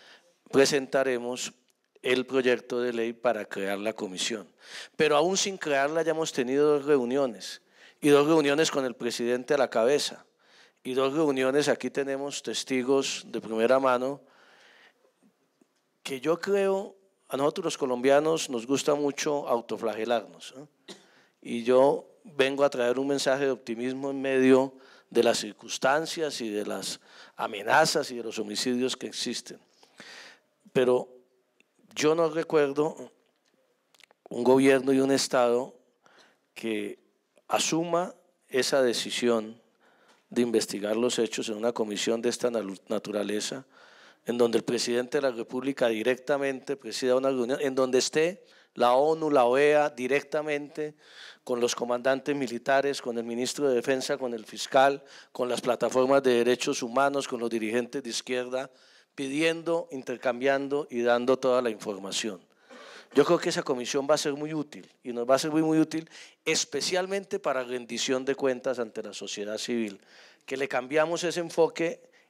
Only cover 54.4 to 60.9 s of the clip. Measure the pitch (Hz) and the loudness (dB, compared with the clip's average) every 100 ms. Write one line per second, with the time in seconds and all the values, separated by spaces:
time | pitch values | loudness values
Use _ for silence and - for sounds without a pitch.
54.4 | 107 110 - 139 135 139 - - - - | -10 -12 0 4 4 4 -8 -20 -14 -6
55.4 | 123 117 123 117 117 123 127 139 131 120 | -4 -2 -2 0 0 2 4 4 4 4
56.4 | 120 123 - 139 120 120 139 139 131 120 | 4 2 0 -4 -2 0 2 0 -4 -6
57.4 | 117 113 107 120 120 143 120 110 - 127 | -4 -4 -2 -2 -4 -6 -8 -8 -6 -6
58.4 | 123 127 135 _ _ _ _ - 135 143 | -4 -6 -8 _ _ _ _ -10 -6 -2
59.4 | 165 165 165 170 170 135 120 120 131 120 | -2 -2 -2 -4 -4 -10 -8 -6 -4 -2
60.4 | 131 139 139 143 160 | 0 0 0 -4 -4